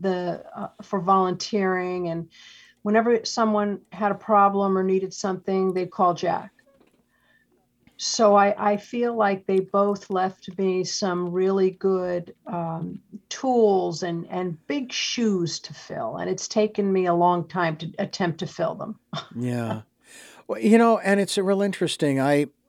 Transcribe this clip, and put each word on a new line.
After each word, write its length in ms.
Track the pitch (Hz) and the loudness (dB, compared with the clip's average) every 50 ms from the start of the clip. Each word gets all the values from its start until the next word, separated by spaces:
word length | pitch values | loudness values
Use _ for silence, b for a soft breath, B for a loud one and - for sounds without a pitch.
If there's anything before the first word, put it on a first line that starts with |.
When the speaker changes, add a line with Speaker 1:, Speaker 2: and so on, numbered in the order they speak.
Speaker 1:
the, 420 | 170 196 185 180 180 175 170 - - - - | -2 -2 -2 -2 -2 -4 -6 -6 -10 -14 -12
uh, 120 | - 202 - - - 208 | -12 -12 -12 -12 -16 -10
for 160 | - - 196 | -6 -6 -2
volunteering. 1080 | 170 190 196 190 185 185 180 185 - - - 208 190 190 185 185 180 180 180 180 180 170 | 2 2 4 4 4 2 -2 -4 -6 -4 -2 -2 0 0 0 -2 -2 -4 -4 -4 -4 -4
And 200 | 165 170 165 b b b b b b b b b b b - | -6 -6 -8 b b b b b b b b b b b -2
whenever 400 | 208 208 226 226 240 240 220 - | 0 2 2 4 4 2 0 0
someone 540 | - - - 226 220 214 208 208 208 202 185 - _ | -2 -2 0 0 2 2 0 0 -2 -4 -6 -10 _
had 200 | - 180 214 202 | -8 -4 -2 -2
a 40 | 196 | -2
problem 600 | 196 - - 220 202 202 202 196 196 202 196 190 190 | -4 -2 2 4 6 6 6 4 2 0 2 2 0
or 60 | 190 | 2
needed 300 | 190 190 190 190 185 - | 2 0 0 0 -4 -6
something, 580 | - - 196 185 185 - - 190 190 190 190 180 | -6 -4 -4 -4 -4 -4 -2 -2 0 0 0 0
they'd 160 | 185 180 175 | -2 -4 -4
call 240 | - - 196 175 175 | 0 2 2 2 2
Jack. 380 | 170 - 175 175 170 - 202 - _ _ _ _ _ _ _ _ _ _ _ _ _ _ _ _ _ _ _ _ _ _ _ _ _ _ _ _ - | 2 0 -2 -2 -2 -6 -10 -18 _ _ _ _ _ _ _ _ _ _ _ _ _ _ _ _ _ _ _ _ _ _ _ _ _ _ _ _ -10
So 360 | - - - - 226 208 202 | -8 -6 0 4 6 6 8
I, 380 | 202 202 202 208 196 202 208 208 | 8 6 4 2 2 0 0 0
I 40 | 208 | 0
feel 380 | - - - 240 240 240 233 | -4 -6 -4 -2 -2 -2 0
like 320 | 226 214 196 196 190 - - | 0 0 0 0 -2 -2 0
they 120 | 190 190 | 0 0
both 520 | 190 185 - 202 202 202 202 196 - - | 0 2 2 2 2 2 0 -2 -6 -4
left 440 | 196 185 185 190 190 - - - 180 180 | -2 -2 -2 -2 -4 -8 -14 -12 -6 -2
me 240 | 196 190 185 185 180 | -2 0 0 0 -2
some 480 | 180 - - - 190 175 180 180 175 | -4 -4 -4 -2 -2 -2 -2 -2 -2
really 400 | 175 180 185 190 196 196 190 185 | 0 0 2 2 2 4 2 2
good, 640 | 185 - - 190 190 185 180 180 180 175 175 - - _ _ | 2 0 0 0 0 0 0 -2 -4 -4 -6 -8 -14 _ _
um, 540 | - 214 170 170 165 165 165 165 175 180 202 - _ - 208 - - | -8 -6 -6 -4 -6 -6 -6 -8 -10 -10 -12 -16 _ -20 -20 -16 -16
tools 760 | - - - 262 254 240 226 208 196 185 180 175 170 156 - | -12 -6 -2 0 2 4 4 4 4 2 0 -2 -4 -4 -4
and, 240 | 175 170 170 170 - | -4 -4 -6 -6 -6
and 260 | - 180 180 180 165 - _ - | -6 -6 -6 -6 -6 -8 _ -6
big 240 | 277 285 254 247 | -6 -6 -6 -6
shoes 680 | - - - - - - 233 220 202 185 170 160 - - | -6 -6 -6 -4 -2 0 0 2 2 0 0 -2 -4 -8
to 120 | - - 151 | -12 -14 -16
fill. 440 | - - - - 147 123 113 123 175 | -18 -16 -12 -8 -8 -6 -6 -6 -6
And 120 | 175 180 | -4 -4
it's 180 | 190 185 - - | -4 -6 -6 -4
taken 460 | - 220 214 214 214 - 202 196 190 | 0 0 0 2 0 0 0 2 2
me 140 | 185 180 180 | 2 2 2
a 60 | 170 | 4
long 320 | 170 175 175 175 175 170 170 | 4 4 4 4 2 0 -2
time 280 | - 180 175 165 160 160 | -2 -2 -2 -2 -2 -4
to 140 | 165 165 - - | -8 -8 -6 -6
attempt 420 | 202 - - - 196 175 160 - | -6 -6 -4 -2 -2 -2 -2 -4
to 80 | 190 151 | -6 -8
fill 280 | - - 170 165 - | -6 -4 -4 -4 -4
them. 240 | - - - 214 - _ _ - | -6 -10 -12 -12 -14 _ _ -12
<laughs> 220 | - - - - | -12 -12 -12 -8
Speaker 2:
Yeah. 460 | 117 123 123 120 123 117 113 107 110 110 _ _ B B B B B B B B B B - | -6 -4 -4 -2 -2 -4 -4 -6 -8 -10 _ _ B B B B B B B B B B -10
Well, 140 | - - | -4 0
you 160 | - 214 220 226 | 4 6 6 6
know, 220 | 233 233 226 208 | 6 6 4 2
and 200 | - 190 202 202 | 2 2 2 2
it's 180 | 196 180 - 208 | 2 0 -2 0
a 60 | 190 | 0
real 180 | 185 202 196 | 2 2 2
interesting. 580 | 202 202 185 - 180 160 - - 160 147 135 135 | 0 -2 -2 -2 -2 -4 -2 0 0 0 2 2
I, 260 | 135 143 147 143 147 131 - _ _ | 2 2 2 2 2 0 -4 _ _